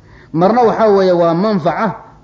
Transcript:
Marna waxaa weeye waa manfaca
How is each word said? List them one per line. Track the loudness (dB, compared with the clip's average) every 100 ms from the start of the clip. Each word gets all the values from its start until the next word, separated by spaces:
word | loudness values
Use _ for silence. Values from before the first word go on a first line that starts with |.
| -20 -20 -10
Marna | -2 0 2
waxaa | 0 2 2
weeye | 2 2
waa | 2 0
manfaca | 0 -2 -2 -2 -4 -6 -6 -16 -20